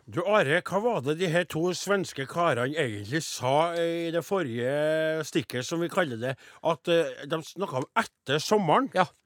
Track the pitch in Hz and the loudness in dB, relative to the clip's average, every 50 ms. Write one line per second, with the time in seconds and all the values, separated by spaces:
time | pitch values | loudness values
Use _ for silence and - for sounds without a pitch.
0 | _ - 104 147 175 196 208 214 170 135 151 175 - - 175 196 214 247 226 165 | _ -8 -6 -4 0 2 4 4 4 4 2 0 0 0 -2 0 0 0 0 0
1 | 120 139 156 160 190 175 156 175 180 - - 156 165 180 175 - - 185 202 196 | -2 -2 -2 -2 0 0 0 0 0 0 -2 -2 -2 -2 -2 -2 -2 0 0 0
2 | 175 - - 139 135 - - 170 175 165 135 117 123 135 151 165 151 127 107 101 | 0 -4 -6 -8 -8 -6 -2 0 2 2 2 2 0 -2 -2 -2 -2 -2 -4 -6
3 | 101 101 139 165 151 - - - 120 127 135 147 165 175 170 170 170 170 165 170 | -8 -4 -4 -4 -4 -4 -8 -4 -2 2 2 2 2 2 0 -2 -2 -2 -2 -2
4 | 170 165 160 170 156 - 202 190 170 123 113 120 120 127 143 147 151 156 156 160 | -4 -2 -4 -4 -4 -2 -2 -2 -2 -4 -4 -4 -2 -2 0 0 0 0 0 0
5 | 156 160 156 160 151 - - 165 123 - - 123 127 - 170 165 170 160 - 196 | 0 -2 -2 -4 -6 -2 -2 -2 0 4 4 4 4 4 -2 -2 -2 0 2 2
6 | 180 143 120 110 120 131 135 - - - - - - 151 165 - - 175 170 165 | 2 2 0 -4 -4 -6 -6 -6 -10 -20 -12 -4 0 0 0 0 2 2 4 4
7 | 160 131 123 - 147 147 160 160 156 - - 170 196 180 135 131 143 - - 226 | 4 2 -4 -10 -6 -6 -6 -6 -6 -8 -8 -6 -6 -4 -2 -4 -4 0 0 0
8 | 220 - _ _ - - 135 151 - - 208 208 196 151 160 226 269 202 - 180 | 0 0 _ _ -4 -2 -2 0 2 2 2 2 4 4 4 4 4 2 2 0
9 | 180 - _ _ _ | 0 0 _ _ _